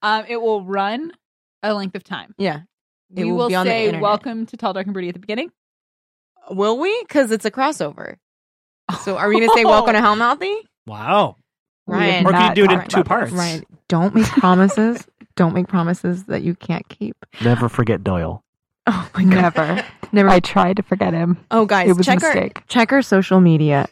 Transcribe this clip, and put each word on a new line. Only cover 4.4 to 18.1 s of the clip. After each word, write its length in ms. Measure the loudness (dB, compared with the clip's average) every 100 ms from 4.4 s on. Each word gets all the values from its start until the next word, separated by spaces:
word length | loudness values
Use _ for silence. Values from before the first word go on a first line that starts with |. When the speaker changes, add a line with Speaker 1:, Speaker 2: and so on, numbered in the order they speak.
| -10
Speaker 1:
to 100 | -6
Tall, 160 | -6
Dark, 140 | -6 -8
and 60 |
Broody" 160 | -8 -8
at 60 |
the 60 | -10
beginning. 300 | -10 -8 -8 _ _ _ _ _ _ _ _ _ -14
Speaker 2:
Will 280 | -2 -2 0
we? 240 | -2 -4 -4
'Cause 260 | -2 0
it's 120 | -2
a 60 | -4
crossover. 680 | -2 -4 -2 -8 -8 -16 -16 _ _ _ _ _ _ -12 -10
So 140 | -6 -4
are 120 | 0
we 120 | 2
gonna 120 | 4
say, 120 | 4
Speaker 1:
<laughs> 0 |
Speaker 2:
"Welcome 300 | 4 4 4
to 60 | 2
Hellmouthy"? 540 | 2 2 0 -2 -4 -8 -10 _ -18
Speaker 3:
Wow. 500 | -12 -2 0 0 -4 _ _ _ _ -8
Speaker 2:
Ryan, 360 | -2 0 2
Speaker 3:
Or 60 | 2
can 100 | 4
you 60 | 2
Speaker 1:
Not 80 |
Speaker 3:
do 100 | 4
it 60 | 2
in 60 | 2
Speaker 1:
talking 120 | 0
Speaker 3:
two 100 | -2
Speaker 1:
about 60 | 0
Speaker 3:
parts? 220 | -2 -2
Speaker 1:
this. 60 | -4
Speaker 2:
Ryan, 260 | -4 -6 -12 _ _
don't 260 | 0 2
make 120 | 2 0
promises. 800 | 2 4 4 4 2 0 -2 -10 _
<laughs> 140 | -20
Don't 200 | -2 0
make 120 | 0 -2
promises 580 | -2 -2 -4 -4 -6 -6
that 160 | -6
you 120 | -6
can't 340 | -8 -6 -8 -8
keep. 280 | -12 -12 -12 -20 -4
Speaker 4:
Never 260 | 0 0 0
forget 360 | -2 -2 0
Doyle. 400 | -2